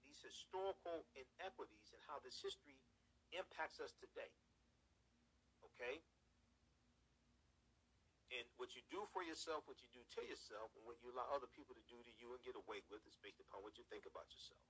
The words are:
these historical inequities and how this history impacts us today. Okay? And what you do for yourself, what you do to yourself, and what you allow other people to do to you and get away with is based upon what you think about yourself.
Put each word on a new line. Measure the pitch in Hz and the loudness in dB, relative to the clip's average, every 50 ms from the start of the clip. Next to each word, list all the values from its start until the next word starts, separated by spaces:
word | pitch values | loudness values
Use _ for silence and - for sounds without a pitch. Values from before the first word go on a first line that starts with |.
| - | -16
these | 135 147 - - | -12 -12 -10 -8
historical | 165 - - - - - 185 190 196 185 - - 175 170 160 - - - 139 | -6 -4 -4 -4 2 4 6 6 6 6 6 4 2 4 4 2 -2 -8 -8
inequities | 127 - - - 175 190 - - - - - - - - | -8 -8 -6 -2 -2 -2 0 -2 -4 -4 -4 -16 -16 -16
and | - - - | -14 -12 -4
how | - 151 139 - | -2 -2 0 0
this | - - - | 0 -4 2
history | - - - - - 143 139 131 120 - - - - - - - - - 156 | 2 2 2 2 -4 -16 -16 -16 -16 -20 -20 -20 -20 -20 -20 -20 -14 -2 2
impacts | 175 - - - - 156 151 - - 151 | 2 2 2 4 4 4 4 4 2 0
us | - - - | 0 0 -6
today. | - - - - 123 - - - - - - - - - - - - - - - - - - - - - - - - - - - - - - | -12 -6 -2 -2 -2 -2 -4 -14 -20 -20 -20 -20 -20 -20 -20 -20 -20 -20 -20 -20 -20 -20 -20 -20 -20 -20 -20 -20 -20 -20 -20 -16 -16 -16 -4
Okay? | - 123 120 135 160 - - - - - - - - - - - - - - - - - - - - - - - - - - - - - - - - - - - - - - - - - - - - - - 123 | 0 2 4 4 2 0 -10 -20 -20 -20 -20 -20 -20 -20 -20 -20 -20 -20 -20 -20 -20 -20 -20 -20 -20 -20 -20 -20 -20 -20 -20 -20 -20 -20 -20 -20 -20 -20 -20 -20 -20 -20 -20 -20 -20 -20 -20 -20 -20 -8 -2 -2
And | 123 117 - - | -2 -2 -2 -2
what | - 123 123 - | -2 -2 -2 -2
you | 123 - - | -10 -8 -2
do | - 185 214 - - | -2 0 0 2 2
for | 190 | 2
yourself, | 180 165 156 151 - 165 156 151 - - | 4 4 2 2 4 4 4 4 4 0
what | 131 - - | -8 -8 -10
you | 123 - | -12 -12
do | 127 117 - - | -12 -10 -2 0
to | 226 - | 0 2
yourself, | - 139 - - - 113 104 110 110 - | 2 0 -2 -4 -4 -2 -2 -2 -2 -4
and | - 110 113 | -8 -6 -6
what | 117 - 117 | -6 -4 -4
you | 123 120 | 0 2
allow | 127 120 120 143 | 4 6 6 6
other | 143 127 120 - | 6 4 2 -6
people | - 143 127 123 | -10 -10 -10 -10
to | 113 107 | -12 -10
do | - 120 120 | -12 -12 -10
to | 120 120 113 | -10 -10 -12
you | 104 120 120 123 | -8 -4 -4 -4
and | 127 | -2
get | 120 127 120 | -2 -2 -2
away | 110 92 - 107 101 92 90 | -2 -2 0 -2 -2 -2 -4
with | 98 107 - | -6 -8 -6
is | - - - | -10 -18 -10
based | - 104 95 - - | -10 -10 -10 -10 -12
upon | - - 101 | -8 -6 -4
what | 98 107 - | -4 -4 -6
you | 117 120 - 110 | -8 -8 -4 -4
think | 104 98 - | -4 -4 -4
about | - 92 - - - | -4 -6 -6 -6 -8
yourself. | - - - - - - - | -8 -8 -10 -10 -12 -20 -20